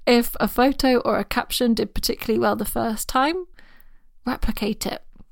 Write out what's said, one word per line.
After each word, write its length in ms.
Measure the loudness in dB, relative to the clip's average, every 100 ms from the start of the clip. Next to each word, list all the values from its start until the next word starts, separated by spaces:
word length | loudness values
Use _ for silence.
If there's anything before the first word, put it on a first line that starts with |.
| 4
If 300 | 4 4 0
a 80 | -2
photo 480 | 4 2 4 2 2
or 200 | 2 0
a 60 |
caption 480 | 0 -2 -2 0 2
did 220 | 2 -2
particularly 460 | -2 -4 -4 -2 0
well 160 | 0 0
the 80 |
first 440 | -2 -2 -2 -4 -2
time, 380 | 0 0 0 -6 -14 -20 -20 -20 -20 -20 -12 -6
replicate 580 | -2 0 0 -4 -4
it. 180 | -6 -8 -12 -20 -20